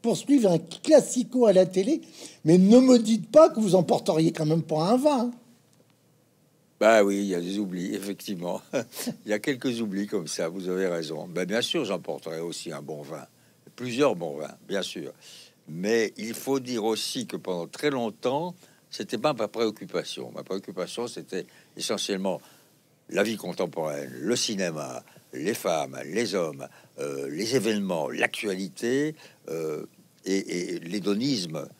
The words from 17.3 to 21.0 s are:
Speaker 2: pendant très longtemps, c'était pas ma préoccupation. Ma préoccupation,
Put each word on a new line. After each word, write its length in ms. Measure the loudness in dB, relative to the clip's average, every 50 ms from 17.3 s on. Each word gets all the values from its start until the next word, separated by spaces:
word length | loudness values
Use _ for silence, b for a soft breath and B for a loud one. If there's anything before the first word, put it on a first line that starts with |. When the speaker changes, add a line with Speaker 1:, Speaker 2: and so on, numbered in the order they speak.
| -10
Speaker 2:
pendant 300 | -10 -6 -6 -6 -6 -6
très 240 | -10 -10 -4 -4 -2
longtemps, 640 | -2 -2 -4 -6 -6 _ -4 -2 -2 -2 -4 -6 -10 b b b b b b b
c'était 260 | -12 -12 -8 -8 -6
pas 160 | -2 -2 -2 -2
ma 140 | -2 -4
préoccupation. 840 | -4 -2 -2 -2 -2 -2 -6 -14 -6 -6 -6 -6 -6 -10 -12 -12 -12 -12
Ma 80 | -14 -10
préoccupation, 640 | -8 -8 -8 -8 -10 -8 -8 -8 -8 -6 -8